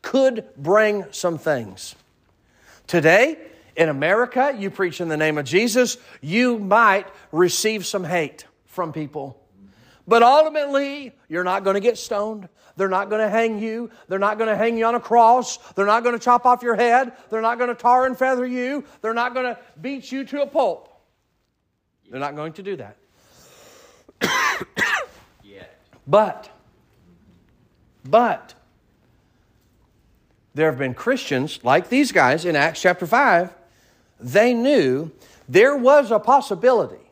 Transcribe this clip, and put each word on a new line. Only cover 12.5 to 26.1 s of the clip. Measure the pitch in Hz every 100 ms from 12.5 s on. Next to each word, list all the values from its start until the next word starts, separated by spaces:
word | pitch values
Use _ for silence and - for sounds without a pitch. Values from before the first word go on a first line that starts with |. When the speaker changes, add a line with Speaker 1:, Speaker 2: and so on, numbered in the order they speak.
| _ _ -
Speaker 1:
They're | 190
not | 185 202
gonna | 214 214
hang | 220 226 208
you. | 220 220 233 - _
They're | 190
not | 196 214
gonna | 220 196
hang | 226 226
you |
on | 226
a | 240
cross. | - 233 226 254 247 - -
They're | - 202
not | 226
gonna | 240 240
chop | 254 240
off | 247 247
your | 240
head. | 226 240 240 254 - -
They're | 220
not | 226 233
gonna | 247
tar | 233 240 254
and | 262 254
feather | 262 254
you. | 254 247 247 285 - -
They're | 220
not | 226 247
gonna | 247 254 226 - -
beat | 247 277 -
you | 262
to | 254 285
a | 277
pulp. | 311 233 165 _ _ _ _ _ _ _ _ _ _ _ _ _
They're | 131
not | 143 147
going | 156
to | 160
do | 196 175
that. | 104 _ _ _ _ _ _ _ - - _ _ _ _
<coughs> | - - - - - - - - 554 - _ _
Speaker 2:
Yet. | 101 98 - _ _ _
Speaker 1:
But, | -